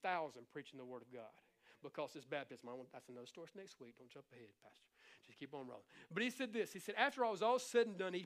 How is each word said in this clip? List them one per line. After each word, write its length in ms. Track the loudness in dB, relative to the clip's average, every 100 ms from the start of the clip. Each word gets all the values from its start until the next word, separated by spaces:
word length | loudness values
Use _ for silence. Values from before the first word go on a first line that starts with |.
thousand 400 | 0 2 0 -6 -12
preaching 240 | -10 -10 -10
the 80 | -8
Word 160 | -10
of 100 | -10
God 220 | -12 -12 -16 _ _ -20 -14
because 340 | -6 -2 -4 -4
it's 100 | -4
baptism. 440 | -2 -2 -8 -8
I 40 |
want, 180 | -8 -8
that's 180 | -14 -12
another 180 | -12 -12
story 200 | -12 -12 -12
next 240 | -14 -14
week. 160 | -16 -16
Don't 120 | -18
jump 160 | -18 -18
ahead, 160 | -18 -20 _
Pastor. 280 | -20 -20 _ _ -20 -20 -20
Just 100 | -12
keep 160 | -8
on 140 | -6 -8
rolling. 160 | -10 -14 -20 -4
But 120 | 2
he 80 | 2
said 220 | 2 0
this. 200 | 2 0
He 60 | -2
said, 160 | -2 4
"After 260 | 6 6
all 100 | 2
is 100 | 6
all 160 | 6 6
said 260 | 6 6 6
and 120 | 4
done, 160 | 0
he 120 | 0